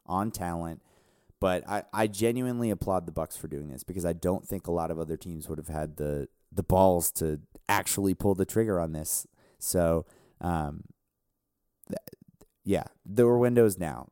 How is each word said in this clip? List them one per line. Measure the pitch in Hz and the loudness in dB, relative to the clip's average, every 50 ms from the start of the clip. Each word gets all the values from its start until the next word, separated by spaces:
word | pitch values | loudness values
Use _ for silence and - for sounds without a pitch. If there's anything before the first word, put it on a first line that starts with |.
| - | -10
on | - 87 95 101 113 | -4 -2 -2 -2 -2
talent, | - - 90 87 85 85 82 82 80 - _ _ _ _ _ _ _ _ _ _ _ - | -4 -6 -6 -4 -4 -4 -6 -6 -8 -12 _ _ _ _ _ _ _ _ _ _ _ -2
but | 98 92 90 87 - - | 0 0 0 0 -2 -4
I, | 101 101 - - - | -6 -6 -6 -4 -2
I | 104 110 | 0 0
genuinely | 110 101 95 110 117 117 127 127 127 123 120 120 113 | 0 0 0 0 0 0 0 -2 -2 -2 0 0 0
applaud | 101 87 - 101 95 92 85 | -2 -2 -2 -2 -2 -2 -2
the | 85 80 | -4 -6
Bucks | 82 78 - - | -6 -6 -6 -8
for | - - | -12 -10
doing | 78 76 71 76 76 | -10 -8 -8 -10 -10
this | 65 65 - | -12 -14 -12
because | - 90 92 85 | -10 -8 -4 -2
I | 85 | -2
don't | 82 82 - 90 92 - - | -2 0 0 0 0 0 -2
think | - 98 95 - | -6 -8 -8 -4
a | 87 | -2
lot | 85 85 82 82 | -2 -2 -2 -2
of | 82 80 | -4 -6
other | 82 78 80 | -4 -6 -6
teams | 76 - 92 85 80 78 | -8 -8 -10 -12 -10 -8
would | - 80 76 | -8 -8 -8
have | 78 - | -8 -6
had | 78 76 76 80 76 | -4 -4 -4 -6 -6
the, | - 73 73 73 71 69 - _ _ _ _ | -6 -4 -4 -2 -4 -6 -8 _ _ _ _
the | - 92 90 | -6 -4 0
balls | - 92 92 95 95 90 87 82 - - | 4 6 8 8 8 6 4 2 0 -2
to | - 85 78 78 73 - _ - - _ - | -2 -2 -2 -2 -4 -8 _ -20 -10 _ 2
actually | 101 98 - - - - 98 98 92 | 2 2 2 0 -2 0 0 0 0
pull | - - 101 98 | 2 2 2 2
the | 90 95 | 2 0
trigger | - - 110 113 110 98 87 | 0 0 0 0 2 0 0
on | 85 82 | 0 -2
this. | 78 76 78 - - - - _ _ _ _ _ _ - | -4 -6 -6 -4 -6 -6 -6 _ _ _ _ _ _ -10
So, | - - - 90 85 82 82 82 78 _ _ _ _ _ _ - | -6 0 2 2 4 4 4 2 0 _ _ _ _ _ _ -8
um, | - 87 87 80 78 73 73 85 - - - _ _ _ _ _ _ _ _ _ _ _ _ _ _ _ _ _ - | -4 -2 -2 -2 -2 -4 -6 -10 -14 -18 -20 _ _ _ _ _ _ _ _ _ _ _ _ _ _ _ _ _ -12
th-, | - - - - - - _ - _ _ - - _ _ _ - | -10 -10 -10 -12 -16 -20 _ -20 _ _ -20 -20 _ _ _ -4
yeah, | 95 95 80 - - _ _ - | -2 -2 -2 -2 -6 _ _ -12
their | - 101 113 120 120 120 | -2 4 4 6 6 6
window | 120 123 123 120 120 113 | 6 4 6 6 6 6
is | 104 95 87 | 6 4 0
now. | 87 78 64 60 - - | -4 -6 -6 -8 -12 -16